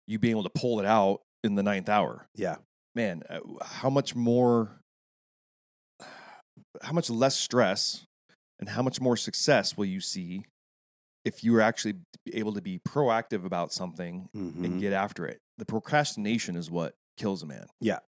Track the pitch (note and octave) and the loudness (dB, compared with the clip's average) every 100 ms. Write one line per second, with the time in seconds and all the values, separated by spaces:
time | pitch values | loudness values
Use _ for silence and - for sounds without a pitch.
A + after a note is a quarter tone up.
0 | - G#2+ A#2 A2 F2+ - B2 A2+ G2 A2 | -8 0 2 2 -2 -2 0 2 4 6
1 | G2 G2+ _ _ A2 G2+ G2+ G2 F#2 G#2 | 6 2 _ _ 0 2 2 2 2 4
2 | D2 A1+ - - F#2 D2+ _ _ _ A#2 | 2 -2 -14 -6 -4 -4 _ _ _ -4
3 | G#2+ E2+ - E2 - - - - C3+ C#3 | -2 -4 -8 -12 -12 -12 -12 -4 0 2
4 | C3+ A#2+ A#2+ A#2+ B2 A#2+ G#2+ - _ _ | 0 0 4 6 6 4 2 -6 _ _
5 | _ _ _ _ _ _ _ _ _ - | _ _ _ _ _ _ _ _ _ -20
6 | - - - - _ - _ - - E3 | -20 -20 -20 -20 _ -20 _ -16 -4 -2
7 | - A2+ A#2 - - A#2+ G2+ G2+ - - | 0 2 2 2 0 4 4 2 -2 -4
8 | - _ _ _ _ - G2+ - C3 - | -12 _ _ _ _ -14 -6 -2 -2 0
9 | B2+ A#2 - - - C3 G2 - G2+ F#2+ | 0 0 -2 0 4 4 4 -2 -4 -4
10 | - G2 F2 F#2+ - _ _ _ _ _ | -6 -8 -8 -10 -12 _ _ _ _ _
11 | _ _ A2+ - A2+ A2+ A2 - A2 F#2+ | _ _ -8 -2 4 6 6 2 -4 -6
12 | - - - A2 G#2+ G#2 F#2+ F2+ - D3 | -10 -18 -8 -6 -4 -4 -6 -6 -4 0
13 | C3+ A2+ A2+ G#2 F2+ F2 E2 - F2+ E2 | 2 2 0 -6 -4 -4 -4 -4 -8 -8
14 | F2 F2 F2+ G#2 F2+ D#2+ F2 F#2 G2 F#2+ | -10 -10 -12 -10 -8 -4 -4 -2 0 0
15 | G2+ - D2+ - _ - A2 A2 - D3 | -2 -4 -10 -10 _ -14 -6 -6 0 0
16 | D3 - G#2 A#2 - F2 E2 E2+ D#2+ - | 0 -2 -2 -2 -2 -6 -4 -4 -4 -8
17 | _ - A2 F#2+ D#2+ B1+ - - A2+ F#2+ | _ -8 -4 -4 -8 -14 -16 -4 -2 -2
18 | - | -8